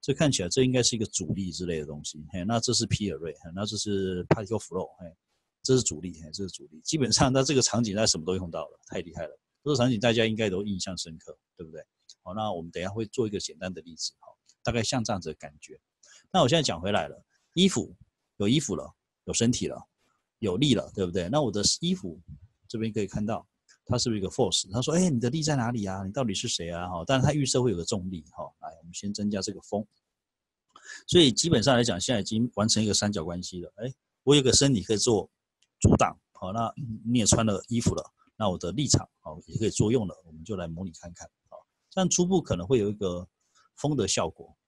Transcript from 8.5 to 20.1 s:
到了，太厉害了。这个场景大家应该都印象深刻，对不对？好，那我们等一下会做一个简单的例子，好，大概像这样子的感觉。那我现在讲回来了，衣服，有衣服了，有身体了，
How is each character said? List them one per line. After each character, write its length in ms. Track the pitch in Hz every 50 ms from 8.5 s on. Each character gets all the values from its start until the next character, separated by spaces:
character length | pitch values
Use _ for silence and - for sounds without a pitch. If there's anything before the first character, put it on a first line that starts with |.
到 180 | 80 82 78 -
了， 100 | - _ _
太 140 | - - 101
厉 140 | 82 85 78
害 120 | - 82
了。 120 | 73 - _ _ _ _ _ _
这 60 | 143
个 60 | 151
场 120 | 123 120 131
景 120 | 123 101
大 120 | 107 120
家 140 | 113 117 110
应 80 | 113 110
该 160 | 107 110 104
都 140 | 90 92 104
印 160 | 104 101 90
象 180 | - 98 92 87
深 180 | - 85 82 82
刻， 200 | - - - _ _ _ _
对 80 | _ 87
不 60 | 78
对？ 100 | 80 78 76 _ _ _ _ _ - _
好， 120 | _ 90 92
那 180 | 107 107 107
我 80 | 98 87
们 80 | 82 85
等 100 | - 85
一 20 | 87
下 60 | 95
会 160 | 101 113 113
做 220 | 104 - - 117 107
一 20 |
个 80 | 104 95
简 180 | - - -
单 160 | - 92 92
的 80 | 90 -
例 120 | - 87 85
子， 180 | - - - _ _
好， 180 | - - - _ _ _ _ _
大 120 | _ -
概 100 | 117 117
像 220 | 110 - - 131 110
这 80 | -
样 100 | 110 92
子 60 | 80 80
的 60 | 76
感 200 | _ - 73 76 78
觉。 200 | - - - - _ _ _ _ _ - - - _ _
那 100 | - 190
我 60 | 156 123
现 80 | 160
在 60 | 165 139
讲 160 | - 95 80
回 100 | 82 98
来 160 | 104 95 80
了， 180 | 71 - - _ _ _ _ _ _ _
衣 140 | 165 185 190
服， 260 | - - 95 - - _ - _ _ _ _ _ _ _
有 100 | 101 104
衣 100 | 127 156
服 160 | 143 - 95
了， 180 | 73 69 - - _ _ _ _ _
有 100 | _ -
身 200 | 92 - 117 117
体 160 | 123 - 95 76
了， 180 | 62 58 - _ _ _ _ _